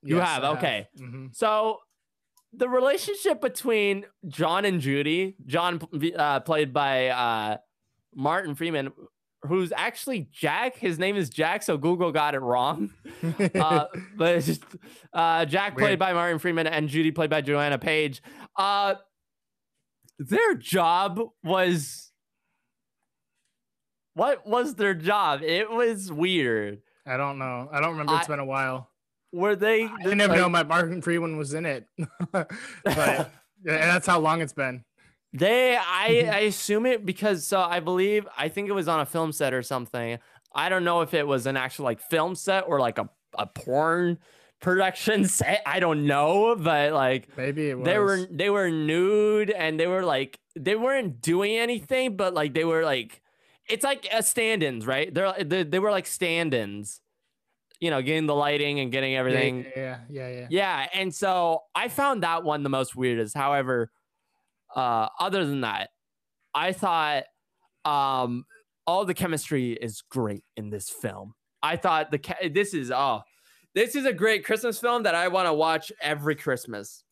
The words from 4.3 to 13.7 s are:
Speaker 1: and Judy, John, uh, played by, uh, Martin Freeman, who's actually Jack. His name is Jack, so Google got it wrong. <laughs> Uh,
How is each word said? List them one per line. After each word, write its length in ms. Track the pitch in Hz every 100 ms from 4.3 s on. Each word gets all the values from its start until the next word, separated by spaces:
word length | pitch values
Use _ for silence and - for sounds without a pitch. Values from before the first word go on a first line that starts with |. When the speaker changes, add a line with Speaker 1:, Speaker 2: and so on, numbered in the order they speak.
| 143 160 175
Speaker 1:
and 160 | 202 180
Judy, 560 | 135 139 147 165 190 190 131
John, 340 | 147 175 175 - 156 160 175
uh, 240 | 147 139
played 320 | 147 156 147
by, 360 | 131 139 131 127
uh, 480 | 127 120 113 107 107 _ _ _ _ _
Martin 400 | - 139 170 185
Freeman, 360 | 139 165 156 135 - - _ _ _
who's 280 | 143 180 180 151
actually 520 | 185 - - 247 131
Jack. 440 | - 151 160 247 247
His 220 | 208 160
name 160 | 185
is 140 | 202 151
Jack, 340 | 127 156 202
so 140 | - 156
Google 340 | 147 175 175
got 240 | 151 147
it 40 | 139
wrong. 500 | 127 123 131 160 208 - - -
<laughs> 320 | 165 156 190
Uh, 300 | - 156